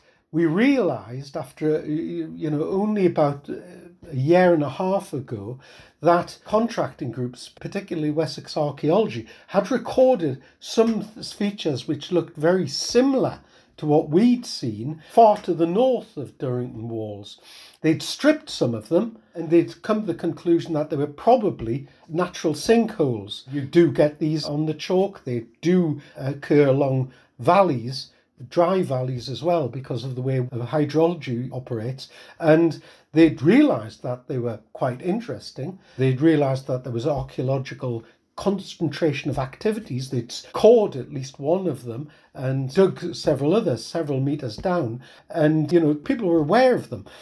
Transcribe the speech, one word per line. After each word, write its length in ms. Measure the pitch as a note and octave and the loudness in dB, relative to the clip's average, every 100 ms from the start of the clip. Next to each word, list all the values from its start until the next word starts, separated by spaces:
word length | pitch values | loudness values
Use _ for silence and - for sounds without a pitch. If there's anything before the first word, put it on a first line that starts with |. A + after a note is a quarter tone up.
| _ _ _ | _ _ _
we 120 | D#3 E3 | 0 0
realised 920 | E3+ B3+ C#4 F#3 A#2 G2 B2+ C#3 E3+ | 4 2 2 0 -4 -8 -14 -12 -12
after, 480 | D#3 - D3+ D#3 D#3 | -12 -4 -2 -2 -2
you 640 | D3+ E3 E3+ D#3+ E3 D#3+ | -6 -6 -8 -10 -8 -4
know, 180 | D3 D#3+ | -4 -2
only 380 | F#3+ G#3+ G#3 F3+ | -2 -2 2 2
about, 440 | C#3+ D3 C#3 - | 2 0 -2 -10
uh, 40 | - - - - - - | -12 -14 -20 -20 -20 -10
a 40 | C#3 | -4
year 380 | C3+ F3 F3+ | 4 6 6
and 100 | E3 | 4
a 60 | C#3+ | 0
half 440 | - F#3 F#3+ - | -4 -2 -2 -4
ago, 440 | C#3+ - G#2+ G2+ C3 - - - _ | -10 -8 -10 -10 -12 -18 -20 -20 _
that 380 | D#3 F3 - - | 2 2 0 -12
contracting 680 | - G#3+ A3+ - C#3 - C3+ | -2 0 0 -2 -4 -6 -10
groups, 360 | A2+ A#2+ B2 - | -6 -8 -10 -18
particularly 640 | - D3 G3 F#3+ F3 D3+ | -14 -10 -10 -8 -4 -2
Wessex 460 | D3+ D#3+ - - E3+ | -2 -4 -6 -8 -4
Archaeology, 680 | D3 C#3 C#3+ F#3 A3 A2+ A2+ - - | -4 -2 0 2 0 -4 -12 -18 -4
had 240 | F#3+ G3 | -2 0
recorded 720 | B3+ - - B3+ B3 D#3 C3 - _ | -4 -2 2 4 4 0 -4 -12 _
some 460 | - - A3+ G#3+ - | -2 2 2 0 -6
th-, 280 | - - | -12 -16
features 540 | - G3+ G3+ D#3+ C3 - | -4 -4 -2 -4 -4 -4
which 240 | C#3+ - | -6 -2
looked 240 | F3 E3 - | -2 -2 0
very 320 | D3+ F#3 D3 | 2 2 0
similar 720 | - - A#3+ C4+ C4 E3 - - _ _ - | -6 -2 2 2 2 0 -4 -16 _ _ -6
to 120 | D3+ | 2
what 220 | D3 D3+ | 2 4
we'd 360 | D#3+ A#3+ A#3+ - | 4 4 4 -2
seen 560 | - B2 G2+ B2 D#3+ - | -8 -8 -6 -8 -10 2
far 240 | - A3+ G#3 | 6 8 6
to 160 | - | 0
the 120 | D#3 E3+ | 0 0
north 500 | F#3 B3+ A#3+ - - | 2 2 0 -4 -12
of 220 | A#2 - | -12 -8
Durrington 520 | C3+ B2 B2 A#2+ A#2 | -4 -4 -6 -10 -10
Walls. 500 | A2+ A2 G2+ G#2 - - - - _ | -8 -8 -12 -16 -20 -20 -20 -20 _
They'd 220 | D#3 D#3+ | 0 0
stripped 460 | - - C#4+ D4+ - | -4 0 2 2 -4
some 260 | - C3+ A2+ | -4 -4 -4
of 140 | - | -2
them, 280 | E3 A#3 - _ | 0 0 -6 _
and 160 | F3 E3 | -12 2
they'd 320 | E3+ - - | 2 2 -4
come 200 | - G#3+ | -4 -2
to 40 | F3+ | -4
the 80 | |
conclusion 600 | E3 F3 E3 F3+ E3+ E3 | -4 -6 -4 0 0 0
that 180 | D3+ D3+ | -4 -2
they 40 | D3 | -4
were 120 | D3 | -4
probably 800 | C#3+ - B3 G3+ B2 A2+ C3 C3+ _ - | 0 4 4 2 -4 -6 -6 -8 _ -8
natural 460 | D#3+ F3+ - E3+ | -4 -4 -2 -2
sinkholes. 960 | D3 - A#3 A3+ - D3 A2+ G2+ - - | -2 2 4 2 0 -2 -2 -8 -14 -10
You 100 | C#3+ | -8
do 300 | C3+ E3+ E3+ | 2 4 6
get 280 | B2+ D3+ D3+ | 4 2 0
these 260 | D#3+ D#3 D3+ | -2 -2 -4
on 220 | D3 D#3 | -4 -2
the 80 | D#3 | -4
chalk. 480 | - F#3 G3 G3 - | -2 0 0 -4 -6
They 220 | A#2+ A#2 _ | -6 -8 _
do 400 | D#3+ F#3 E3 C#3 - - | 2 2 2 -2 -10 -10
occur 520 | C3+ - - D3 C#3+ | -8 -8 2 4 6
along 440 | C3+ C#3 C3+ C3 - _ - | 4 2 0 -2 -8 _ -2
valleys, 720 | B2 F3+ F#3 B2+ A2+ C3 - _ _ _ B2 | 4 4 4 0 -6 -10 -14 _ _ _ -4
dry 360 | - F3 F#3+ | 2 2 2
valleys 440 | C#3+ C3 C3 B2+ A#2 | 0 -2 -4 -6 -8
as 140 | A2+ | -6
well, 260 | D#3 F3 D#3 | -2 0 -2
because 360 | C3+ C3 B2 | -6 -8 -8
of 100 | C3+ | -6
the 80 | B2+ | -6
way 160 | C3 C3 | -4 -2
the 280 | B2 A#2+ A#2 | -4 -6 -4
hydrology 840 | D#3 C#3+ D3 E3 E3+ C3+ A#2+ B2+ | -2 0 2 2 0 -6 -6 -6
operates. 580 | C3 - A#2 A2+ C3+ - - - - | -10 -8 -6 -6 -10 -14 -20 -20 0
And 400 | E3 D#3+ E3 - - - _ | 4 6 6 0 -10 -20 _
they'd 300 | D3+ D#3+ - | 4 4 6
realised 640 | C#3+ A#3+ D4 C#3 A2 - | 4 6 6 2 -4 -10
that 240 | C3+ B2 - | -8 -8 -6
they 100 | C3+ | -6
were 220 | A#2+ G#2+ - | -4 -6 -12
quite 280 | - C3+ B2 | -4 -4 -2
interesting. 800 | F#3 G#3 - A2 - - C#3+ F#3 _ - | -4 -4 -6 -12 -12 -12 -12 -12 _ -2
They'd 240 | C3 B2+ | 0 2
realised 460 | D#3+ D#3 C#3 C3 - | 4 4 2 0 -4
that 160 | B2+ | -6
there 100 | C3+ | -4
was 140 | A#2 C#3 | -4 -2
archaeological 960 | C#3 B2+ - C3 C3+ C3 B2 C3 A#2 - _ _ - | -4 -4 -6 -2 -2 -4 -8 -6 -6 -10 _ _ -6
concentration 920 | G3 G3 - - D#3+ - E3 C3+ D3 | -4 -4 -6 -6 -6 -2 -2 -2 -4
of 80 | C3+ | -6
activities. 720 | B2+ - G#3+ A3 - B2+ C3 | -6 -6 -4 -4 -6 -8 -6
They'd 240 | B2+ A#2 - - | -6 -6 -12 -12
cored 420 | - G#3+ A#3+ G#3 C3 | 4 6 6 4 -4
at 180 | B2 | -10
least 260 | C#3 C3 - | -12 -12 -8
one 280 | C#3 F3+ F#3 | -4 -2 -2
of 160 | B2+ | -6
them 260 | B2 A2+ D3 - _ | -8 -12 -12 -18 _
and 400 | - C3 C3+ C3+ | -10 -6 -4 0
dug 400 | F#3+ F#3+ - F3 | 2 2 2 -10
several 400 | - - C3 C#3+ | -4 -2 0 2
others 320 | G3 F3+ A#2+ - | 2 0 -4 -4
several 340 | E3+ D3+ C3+ | -6 -4 -2
metres 380 | C#3 C#3+ C3 G#2+ | -2 -4 -8 -6
down. 440 | F#3+ F3 B2 A#2+ - - - | -2 -2 -2 -6 -14 -20 -10
And, 420 | - D#3 D#3 D3+ | 2 4 4 2
you 80 | F3 | 4
know, 140 | D#3 | 4
people 340 | D3+ - C4 G3 | 0 -2 -2 2
were 120 | E3 | 2
aware 340 | D3 A3 C4 | 4 4 6
of 160 | G3+ A2 | 4 -2
them. 160 | A#2 - - | -12 -14 -20